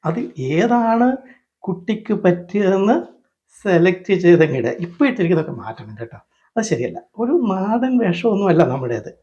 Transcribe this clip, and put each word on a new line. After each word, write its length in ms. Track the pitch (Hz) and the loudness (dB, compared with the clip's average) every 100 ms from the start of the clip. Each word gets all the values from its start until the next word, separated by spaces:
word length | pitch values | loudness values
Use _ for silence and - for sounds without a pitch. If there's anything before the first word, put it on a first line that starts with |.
| 165 | -4
അതിൽ 180 | 165 - - 131 156 | -4 -8 -8 -4 0
ഏതാണ് 500 | 220 240 226 233 247 262 - - _ _ | 2 2 2 2 2 0 -10 -20 _ _
കുട്ടിക്ക് 520 | - 170 - 214 - 196 180 | -8 -8 -4 -6 -4 0 2
പറ്റിയതെന്ന് 720 | 175 - 208 196 196 202 311 - _ _ _ _ _ 202 | 0 -2 -2 0 2 2 0 -2 _ _ _ _ _ 0
സെലക്ട് 500 | 175 180 185 - 185 | 2 4 0 -2 2
ചെയ്തങ്ങിടെ. 480 | 175 170 156 135 117 - 170 | 6 6 6 2 -4 -4 -10
ഇപ്പൊ 160 | - 285 | -2 -2
ഇട്ടിരിക്കുന്നതൊക്കെ 460 | - 170 165 156 131 | 0 0 0 -2 -10
മാറ്റണം 340 | 110 113 107 107 | -12 -14 -16 -14
കേട്ടോ, 200 | 117 110 _ _ _ - | -16 -16 _ _ _ -6
അത് 100 | 214 | -4
ശരിയല്ല. 300 | 127 123 - - - | -4 -4 -8 -18 -8
ഒരു 140 | 240 330 233 | -2 0 0
നാടൻ 420 | 190 196 233 254 247 | -2 -2 -2 0 0
വേഷമൊന്നും 440 | 202 170 233 214 202 | 0 0 0 0 2
അല്ല 120 | 160 147 | 2 2
നമ്മുടേത് 400 | 131 127 113 - - | 0 -4 -6 -8 -20